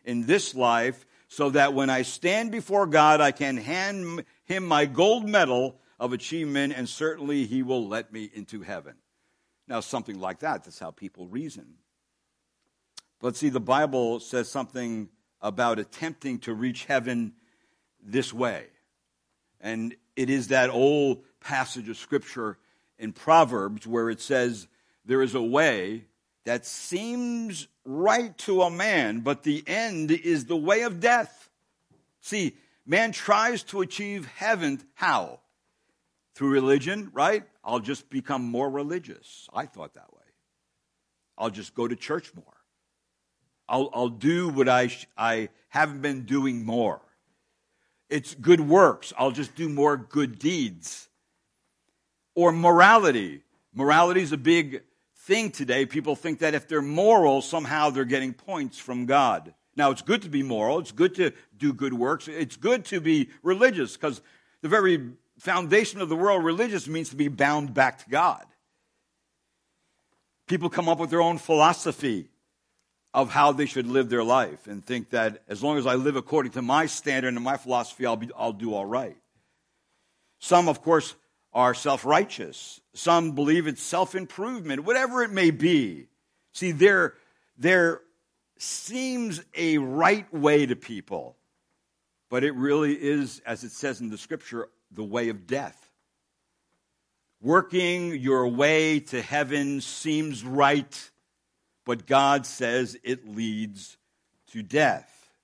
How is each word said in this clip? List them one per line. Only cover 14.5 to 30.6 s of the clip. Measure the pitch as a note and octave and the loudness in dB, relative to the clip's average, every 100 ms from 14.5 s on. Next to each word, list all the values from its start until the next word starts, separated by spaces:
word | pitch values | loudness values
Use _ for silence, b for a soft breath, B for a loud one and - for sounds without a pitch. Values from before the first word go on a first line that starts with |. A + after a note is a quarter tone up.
something | C#3 B2 B2+ A#2+ A2 G2+ _ _ _ | -8 -10 -10 -8 -8 -12 _ _ _
about | G#2 G2 A#2 G#2+ | -8 -2 -2 -2
attempting | G2+ - D#3+ D#3 C#3 A#2+ | -6 -8 -10 -10 -10 -10
to | - | -8
reach | A2 B2 A#2+ | -6 -6 -8
heaven | - C3+ B2 A#2+ A2 - _ _ _ _ _ _ | -4 -4 -2 -4 -6 -10 _ _ _ _ _ _
this | G#2 A#2+ B2 | -6 -4 -4
way. | A#2 B2 F2 F2 _ _ _ _ _ _ _ _ _ | -4 -4 -4 -12 _ _ _ _ _ _ _ _ _
And | G2+ A2+ A2+ - _ - | -10 -8 -8 -10 _ -6
it | B2+ | -2
is | C3+ A#2+ | -2 2
that | C3 B2+ | 2 2
old | B2 C3+ D3 C#3 B2+ b b | 4 2 4 2 -2 b b
passage | - C#3 B2+ B2+ G#2+ | -6 -4 -4 -6 -12
of | A2 | -12
Scripture | - C#3+ - B2+ A2 F#2+ _ _ _ _ | -4 -6 -4 -10 -8 -10 _ _ _ _
in | A2 | -12
Proverbs | - - E3 C#3+ A#2 G2 G#2+ A2+ | -8 4 6 6 2 -4 -6 -4
where | A#2 A2+ | -2 -2
it | A2 | -4
says, | - C3+ B2 A2 - _ _ _ | -2 0 0 -4 -14 _ _ _
There | G#2+ C3 | -2 0
is | C3 | 0
a | B2+ | 0
way | A#2 C#3 D#3 A2 F#2 A2+ A2 _ _ _ A2+ | 0 2 2 2 -4 -8 -14 _ _ _ -4
that | A#2+ - | -4 -6
seems | - - F3 A#3 B3 A#3+ A#3 A3+ E3 C#3+ _ | -14 -8 -8 -6 -6 -6 -6 -8 -12 -16 _
right | C3 C#3 F#3+ A#3 A#3+ E3+ | -12 -2 2 2 -2 -8
to | - F#3 | -2 2
a | F3 | 2
man, | E3+ G#3+ F#3 A2+ A2+ | 0 0 0 0 -2
but | A#2+ C#3 | -2 -2
the | D3+ D3 D3 | -2 -4 -2
end | G3 A#3 F3 D#3 | -4 -4 -4 -2
is | E3 E3 D#3+ B2 | 0 0 -2 -2
the | |
way | E3 | -4